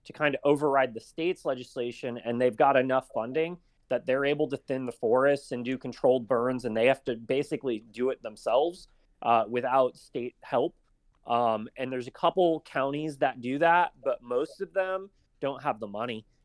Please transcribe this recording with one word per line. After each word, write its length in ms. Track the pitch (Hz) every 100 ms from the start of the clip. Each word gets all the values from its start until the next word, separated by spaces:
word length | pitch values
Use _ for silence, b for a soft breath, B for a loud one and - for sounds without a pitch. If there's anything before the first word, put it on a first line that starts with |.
| -
to 60 |
kind 200 | - 151 135
of 40 |
override 500 | 143 147 147 135 131
the 60 | 110
state's 440 | - - 170 180
legislation, 760 | 156 123 127 131 120 120 127 117
and 220 | 113 120
they've 160 | 127 110
got 200 | 143 135
enough 320 | 131 131 -
funding 440 | 113 117 147 165 180 _ _ -
that 160 | - -
they're 180 | 135 139
able 220 | 147 143
to 80 | 135
thin 280 | - 131 123
the 60 |
forests 600 | - 113 127 139 139 -
and 120 | 123
do 140 | 120 131
controlled 500 | 127 113 127 127 110
burns, 360 | 120 123 127 120
and 100 | 110
they 100 | 123
have 180 | 135
to 120 | - 113
basically 640 | 113 135 147 156 135 110 113
do 180 | 113 127
it 120 | -
themselves, 680 | 113 107 - 123 170 180 - _ _ _
uh, 220 | - 117 107
without 480 | 123 127 135 127 -
state 400 | - 131 120 -
help. 340 | - 120 165 - _ _ _ _ -
Um, 420 | 117 117 107 113 127
and 140 | 131
there's 160 | 131 120
a 40 |
couple 500 | - 170 190 175 156
counties 560 | - 147 135 147 156 135
that 220 | 139 127
do 180 | 123 139
that, 320 | 165 175 175 -
but 200 | 139 120
most 380 | 120 123 160 -
of 100 | 180
them 360 | 185 185 190 196 _ _ _
don't 220 | 139 131
have 180 | 143 110
the 80 | 107
money 380 | 101 120 110 - _